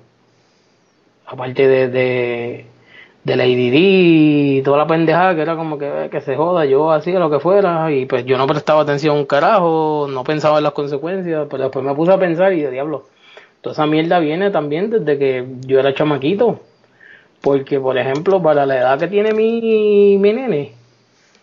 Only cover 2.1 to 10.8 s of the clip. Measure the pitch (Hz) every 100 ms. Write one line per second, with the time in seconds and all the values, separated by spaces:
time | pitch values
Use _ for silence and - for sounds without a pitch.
2.1 | 127 120 120 117 - - _ _ - -
3.1 | _ - 127 127 123 123 135 190 190 175
4.1 | 160 151 147 143 135 135 143 151 160 160
5.1 | 160 185 165 151 160 160 151 143 151 156
6.1 | 156 143 135 165 180 147 135 156 156 160
7.1 | 185 165 147 175 202 185 170 160 143 127
8.1 | 131 123 131 135 151 147 156 151 143 151
9.1 | 147 139 143 170 220 170 160 156 151 143
10.1 | 135 127 156 151 151 151 147